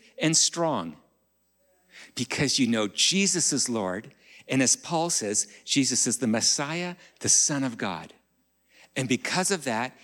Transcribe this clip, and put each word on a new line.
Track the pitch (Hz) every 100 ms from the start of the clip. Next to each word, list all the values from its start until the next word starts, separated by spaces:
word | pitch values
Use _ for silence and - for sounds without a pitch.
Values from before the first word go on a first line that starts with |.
| - -
and | 160 160
strong | - 170 165 117 82 - _ _ _ _ _ _ _ _ _ - - -
because | 120 - 135 -
you | 117
know | 113 104
Jesus | - - 190 196 180 -
is | 135 123
Lord. | 113 92 90 - _ - - -
And | 131
as | 123 135
Paul | - 165 170
says, | - 104 107 - - -
Jesus | 143 127 120 127
is | -
the | 113
Messiah, | 110 - - 143 170 180 180 - -
the | -
Son | - - 139
of | 131 113
God. | 104 82 80 - _ _ _ _ _ _ - -
And | 131
because | 127 - 175 185
of | 185
that, | 135 113 127 -